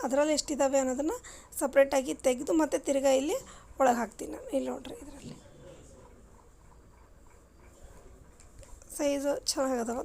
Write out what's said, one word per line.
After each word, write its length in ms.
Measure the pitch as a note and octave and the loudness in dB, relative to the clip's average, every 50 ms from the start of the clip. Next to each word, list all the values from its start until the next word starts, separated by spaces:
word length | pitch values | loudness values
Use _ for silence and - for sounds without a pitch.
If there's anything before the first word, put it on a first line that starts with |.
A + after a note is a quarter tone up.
| - | -4
ಅದರಲ್ಲಿ 300 | B3+ A#3+ C#4 D4 D#4 D#4 | -2 0 2 2 4 2
ಎಷ್ಟಿದ್ದಾವೆ 460 | C#4+ - - D#4 B3+ C#4+ C4+ C4+ C4+ | 0 0 -2 0 2 2 4 4 2
ಅನ್ನೋದನ್ನು 420 | C4+ C4 B3+ B3+ C#4+ D#4+ A#4 A#4+ - - - - - - - - | 2 2 0 0 -2 -2 -2 -4 -8 -16 -20 -20 -20 -14 -6 -4
ಸಪ್ರೇಟಾಗಿ 540 | D#4+ C4+ C4 C#4 C#4 C#4 C#4 C4+ C4 C#4+ D#4 | -4 2 6 6 4 6 4 0 0 -2 -6
ತೆಗೆದು 400 | - - C4+ B3+ A#3+ D4 - F#4 | -2 0 0 0 0 0 0 2
ಮತ್ತೆ 240 | D#4+ D#4 C#4+ - D#4+ | 2 4 2 0 -2
ತಿರ್ಗಾ 320 | - - C#4 C#4 C4 C#4 | 0 0 0 2 4 4
ಇಲ್ಲಿ 260 | C4+ C4 C4+ D4+ G4 C5+ - - - - - - - - | 4 4 2 0 -2 -4 -6 -10 -18 -20 -20 -20 0 2
ಒಳಗೆ 180 | C4+ C4 A#3+ A#3 | 4 4 4 2
ಹಾಕ್ತೀನಿ 340 | A#3 - - - - - | 0 -4 -6 -12 -12 -12
ನಾನು. 180 | - - - C5+ | -10 -12 -12 -4
ಇಲ್ಲಿ 200 | G4+ C4+ B3+ B3+ | -4 -4 -2 -2
ನೋಡ್ರಿ, 260 | B3 C4+ B3+ - - | -6 -8 -10 -14 -14
ಇದರಲ್ಲಿ 400 | - C#4+ C#4+ C#4+ C#4 - - - - - - - - - - - - - - - - - - - - - - - - - - - - - - - - - - - - - - - - - - - - - - - - - - - - - - - - - - - - - - - - - - - - - - - - - - - - | -14 -16 -16 -18 -16 -16 -16 -18 -18 -20 -20 -20 -20 -20 -20 -20 -20 -20 -20 -20 -20 -20 -20 -20 -20 -20 -20 -20 -20 -20 -20 -20 -20 -20 -20 -20 -20 -20 -20 -20 -20 -20 -20 -20 -20 -20 -20 -20 -20 -20 -20 -20 -20 -20 -20 -20 -20 -20 -20 -20 -20 -20 -20 -20 -20 -20 -20 -20 -20 -20 -20 -20 -20 -18 -18 -18 -20 -18 -16 -8 -2
ಸೈಜು 480 | D4+ C#4+ C#4+ C#4 C4+ C#4+ C#4+ - - | 0 0 0 0 0 -2 -2 -2 -2
ಚೆನ್ನಾಗದವ, 580 | - - D#4+ C4+ C4 C4 A#3+ A#3 A3+ A#3 B3+ D4+ | -4 -2 0 0 0 0 0 -2 -2 -4 -4 -2